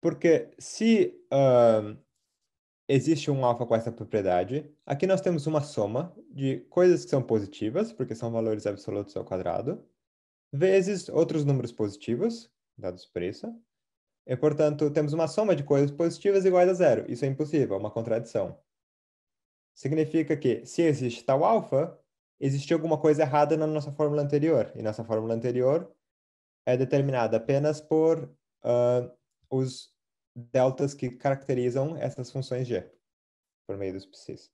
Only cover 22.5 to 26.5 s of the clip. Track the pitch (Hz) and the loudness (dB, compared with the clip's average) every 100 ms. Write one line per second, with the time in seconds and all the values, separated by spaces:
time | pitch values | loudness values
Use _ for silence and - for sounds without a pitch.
22.5 | 139 - 165 160 156 156 151 151 147 147 | -2 0 -2 0 2 2 4 2 4 2
23.5 | 160 156 156 143 139 151 147 143 143 156 | 2 0 -2 -6 -2 -2 0 0 0 2
24.5 | 147 - - 110 110 113 110 110 113 123 | 2 0 -4 -6 -6 -4 -4 -2 -2 -2
25.5 | 120 127 156 - _ _ _ _ _ _ | 0 0 0 -4 _ _ _ _ _ _